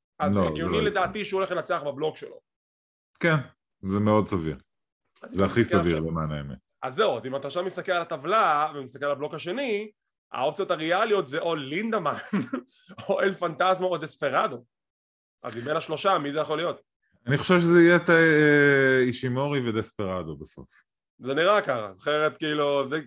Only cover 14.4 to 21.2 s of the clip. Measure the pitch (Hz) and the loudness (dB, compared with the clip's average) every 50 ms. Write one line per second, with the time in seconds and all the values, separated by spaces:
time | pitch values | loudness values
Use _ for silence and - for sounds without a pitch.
14.4 | - - 135 117 120 _ _ _ _ _ _ _ _ _ _ _ _ _ _ _ | 0 -2 -4 -10 -14 _ _ _ _ _ _ _ _ _ _ _ _ _ _ _
15.4 | - 120 107 120 117 139 151 160 156 - 160 147 - 196 190 170 147 143 143 156 | -14 -12 -12 -10 -6 -4 -4 -4 -4 -4 -6 -2 0 2 2 2 0 -2 -4 -4
16.4 | 151 143 156 151 170 170 139 - _ _ _ _ _ _ _ _ _ 120 139 156 | -4 -2 -4 -4 -4 -4 -6 -8 _ _ _ _ _ _ _ _ _ -2 -2 0
17.4 | - - 185 175 170 165 170 175 170 170 175 170 165 180 170 165 165 160 156 151 | 2 4 4 4 6 6 8 8 8 8 8 6 6 6 6 6 6 6 6 6
18.4 | 151 147 147 147 143 143 143 139 135 131 131 131 123 127 113 - - 131 123 131 | 6 6 6 6 6 6 6 6 4 4 4 4 4 2 0 -2 -4 -4 -2 -2
19.4 | 139 147 143 139 123 120 107 113 107 - - - 104 92 92 92 85 80 76 69 | -2 -2 -2 -2 -2 -2 -2 -2 -4 -4 -6 -6 -6 -4 -4 -6 -6 -8 -12 -12
20.4 | - - - - 65 - _ _ _ _ _ _ _ _ _ _ | -14 -16 -18 -20 -20 -20 _ _ _ _ _ _ _ _ _ _